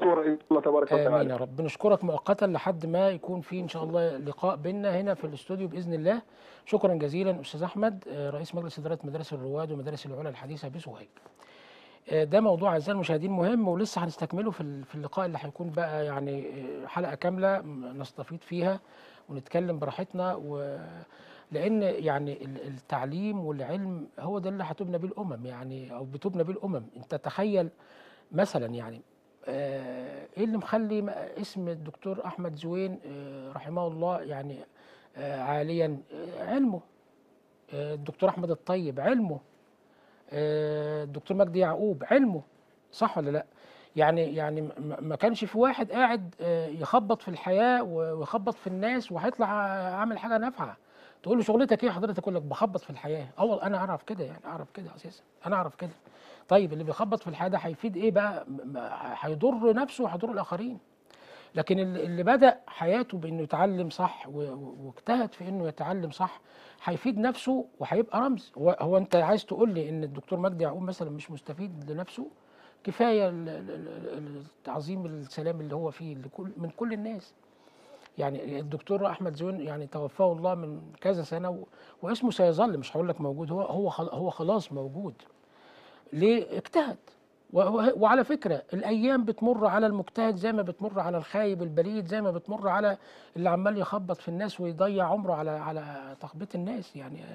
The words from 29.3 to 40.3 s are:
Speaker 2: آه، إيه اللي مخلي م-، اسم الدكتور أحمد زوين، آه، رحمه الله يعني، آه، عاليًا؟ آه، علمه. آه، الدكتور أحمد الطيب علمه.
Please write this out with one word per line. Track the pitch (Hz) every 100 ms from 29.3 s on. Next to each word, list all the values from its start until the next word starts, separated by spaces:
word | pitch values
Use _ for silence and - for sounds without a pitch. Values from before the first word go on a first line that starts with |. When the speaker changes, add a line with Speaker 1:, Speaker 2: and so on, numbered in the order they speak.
| _ -
Speaker 2:
آه، | 135 143 135 127 127 131 143 151 180
إيه |
اللي | 226 220
مخلي | - 220 214 214
م-، | 202 - - -
اسم | 208 185 175
الدكتور | 165 151 - 196 196 180
أحمد | 175 175
زوين، | 151 165 180 190 185 143
آه، | 143 139 135 131
رحمه | 135 143 175 170
الله | 160 175 180
يعني، | - 139 143 135 - _ - - - -
آه، | 143 139
عاليًا؟ | 127 147 151 170 156 143 -
آه، | - 170 175 -
علمه. | 254 262 180 - _ _ _ _ _ _ _ _
آه، | 143 147
الدكتور | 151 147 - 190
أحمد | 180 175
الطيب | 156 - 185 160 131
علمه. | 165 254 196 143 - _ _ _ _ _ _ _ -